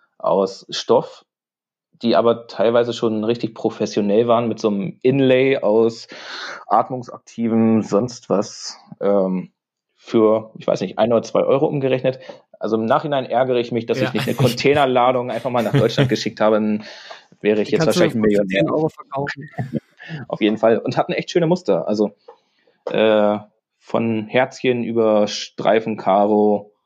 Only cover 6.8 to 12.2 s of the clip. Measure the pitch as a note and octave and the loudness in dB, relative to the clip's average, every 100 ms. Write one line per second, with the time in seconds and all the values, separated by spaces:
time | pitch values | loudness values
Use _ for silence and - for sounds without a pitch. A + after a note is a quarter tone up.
6.8 | - B2+ A#2+ - _ - A2+ A2+ A2+ A2 | 0 -6 -12 -18 _ -4 0 2 4 2
7.8 | F2+ G#2 B2 - - F#2 G#2 - - - | 2 0 0 -6 -2 -2 -2 -8 -16 -16
8.8 | - - G2 G2+ F#2+ F#2 F2 _ _ _ | -18 -6 0 0 0 -2 -8 _ _ _
9.8 | _ _ - A#2 G#2+ A2 A2 - - - | _ _ -2 4 4 2 -2 -8 -4 -2
10.8 | F#2+ - A2+ A2+ A2+ G2 - C3+ D#3+ D3 | -2 -2 2 0 0 0 2 2 0 -2
11.8 | C3 C3 C3 B2+ | -2 -2 -2 -4